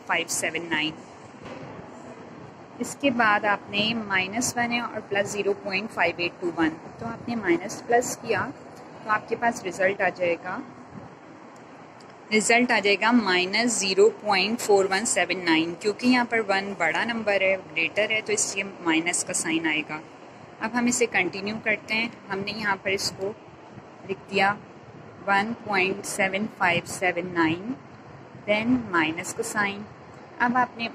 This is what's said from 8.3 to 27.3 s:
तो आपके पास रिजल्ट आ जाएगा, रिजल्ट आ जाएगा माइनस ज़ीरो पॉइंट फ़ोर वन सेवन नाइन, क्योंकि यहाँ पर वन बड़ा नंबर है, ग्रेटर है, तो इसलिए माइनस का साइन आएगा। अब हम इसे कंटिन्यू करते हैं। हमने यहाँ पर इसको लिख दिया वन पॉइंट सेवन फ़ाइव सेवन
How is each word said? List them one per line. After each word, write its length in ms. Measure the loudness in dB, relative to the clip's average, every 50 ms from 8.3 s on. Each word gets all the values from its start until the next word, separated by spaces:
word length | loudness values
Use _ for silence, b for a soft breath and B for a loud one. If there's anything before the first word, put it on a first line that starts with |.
| -2 -2 -2 -4 -6 -12 -16 -18 -18 -18 -18 -18 -18 -14 -2
तो 80 | 0
आपके 240 | 0 0 0 -4 -4
पास 260 | 0 0 0 0 0 -6
रिजल्ट 380 | -8 -2 2 2 2 2 2
आ 60 | 0 0
जाएगा, 500 | 0 2 0 0 0 0 -2 -8 -8 -8 -10 -12 -16 -18 -18 -16 -16 -16 -16 -16 -18 -20 -20 -20 -20 -20 -20 -20 -20 -20 -20 -20 -20 -20 -20 -20 -20 -20 -20 -20 -20 -20 -6 2
रिजल्ट 400 | 2 4 6 6 6 6 6 6
आ 60 | 4 4
जाएगा 320 | 4 4 4 4 4 6
माइनस 680 | 6 6 4 4 2 2 2 2 2 2 2 2 0 0
ज़ीरो 280 | 0 0 6 6 6 6 6 2
पॉइंट 380 | -2 0 2 2 2 2 0 -2
फ़ोर 280 | 4 4 6 6 6 4
वन 180 | 2 0 0
सेवन 380 | 0 2 2 2 0 0 -2 2
नाइन, 300 | 4 4 4 4 0 -2 -2
क्योंकि 260 | -2 -2 -2 2 4 4
यहाँ 180 | 6 6 4
पर 160 | 2 0 0 2
वन 300 | 2 0 0 0 -2 -2 0
बड़ा 240 | 0 0 2 0 0
नंबर 380 | 0 -2 -2 0 2 2 4 4
है, 120 | 4 2 0 -2
ग्रेटर 460 | -6 -4 -2 -2 0 2 0 0 2
है, 100 | 0 -2
तो 120 | 0 0 0
इसलिए 300 | 0 0 -2 -2 -6 -6 -8 -8 -4 0
माइनस 380 | 2 2 2 2 0 -2 -2 -4
का 100 | -4 -4
साइन 340 | -4 -2 0 -2 0 0 0
आएगा। 320 | -2 -2 -4 -6 -10 -12 -12 -16 -20 -20 -20 -20 -20 -20 -20 -20 -12 -6
अब 140 | -6 -2 0
हम 120 | 0 2 2
इसे 180 | 2 2 2 2
कंटिन्यू 480 | 2 0 0 0 -2 -4 -6 -6 -6 -4 -2
करते 280 | -2 -2 -2 -2 -4 -2
हैं। 180 | -2 -2 -4 -6 -12 -10 -8
हमने 220 | -6 -6 -4 -6
यहाँ 240 | -6 -4 -2 -2 -2 -2
पर 120 | 0 -2
इसको 380 | -2 0 -2 -4 -4 -4 -6 -6 -6 -8 -16 -20 -20 -20 -20 -18 -18 -18 -18 -20 -20 -18 -8 -8
लिख 100 | -8 -8 -8 -2
दिया 220 | 2 4 4 4 2 0 -8 -18 -20 -20 -20 -20 -18 -18 -18 -18 -18 -10 0 2
वन 260 | 2 2 2 0 -4 -6 -4 -2
पॉइंट 360 | 0 2 2 2 0 -2 -6
सेवन 420 | -8 0 0 0 2 2 -2 -4 -4 -2 0
फ़ाइव 260 | 2 2 2 2 0 -4
सेवन 420 | -6 0 0 0 0 0 -4 -2